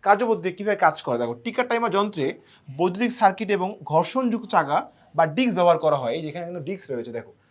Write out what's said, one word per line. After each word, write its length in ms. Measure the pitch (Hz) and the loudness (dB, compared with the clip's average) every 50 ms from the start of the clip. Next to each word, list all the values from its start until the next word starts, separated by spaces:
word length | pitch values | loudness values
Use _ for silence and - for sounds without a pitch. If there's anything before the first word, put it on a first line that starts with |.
কার্যপদ্ধতি 500 | - 196 208 202 247 226 220 180 170 185 | 6 4 4 4 4 0 0 0 -2 -6
কীভাবে 240 | 180 - 202 214 208 | -6 -4 -2 -2 0
কাজ 260 | 196 185 160 151 - | 4 4 2 2 2
করে 160 | - - 120 | -4 -4 -2
দেখো, 160 | 120 120 117 120 | -2 -2 -4 -6
টিকার 340 | 120 - 233 220 247 240 | -6 -8 -6 -4 -4 -2
টাইমার 240 | 247 240 233 233 226 | 0 0 -2 0 0
যন্ত্রে 340 | 175 196 208 214 208 170 135 143 208 - _ _ _ _ _ - 131 | 0 0 0 0 -2 -4 -4 -4 -4 -8 _ _ _ _ _ -16 -4
বৈদ্যুতিক 340 | 139 175 185 180 196 240 233 | 0 0 0 0 0 -2 -4
সার্কিট 380 | 240 - 226 190 190 - 220 190 | -2 4 2 2 2 2 -2 -2
এবং 260 | 208 180 185 190 - - 160 | -2 -2 -2 -4 -6 -10 -8
ঘর্ষণযুক্ত 640 | - 147 160 170 - - 254 262 240 233 226 - - | 0 0 0 0 2 -2 -2 0 0 -2 -4 -4 0
চাকা 420 | - 185 156 139 143 180 - - _ _ _ _ _ | 2 2 2 2 0 -2 -2 -4 _ _ _ _ _
বা 100 | - 165 | 0 2
ডিস্ক 300 | 160 147 170 262 247 190 | 2 2 0 0 0 2
ব্যবহার 220 | 180 175 175 170 | 4 6 6 6
করা 200 | 165 165 156 147 139 | 6 4 2 2 2
হয়। 120 | 127 117 120 | 0 -2 -4
এই 80 | 165 | -4
যেখানে 240 | 165 151 147 175 170 | -6 -8 -10 -10 -10
কিন্তু 180 | 170 180 175 147 | -10 -10 -10 -8
ডিস্ক 280 | 147 196 185 - - | -8 -10 -10 -8 -8
রয়েছে, 200 | 135 120 117 120 | -8 -8 -8 -8
দেখো 200 | 117 117 113 - - _ _ _ | -10 -10 -12 -12 -20 _ _ _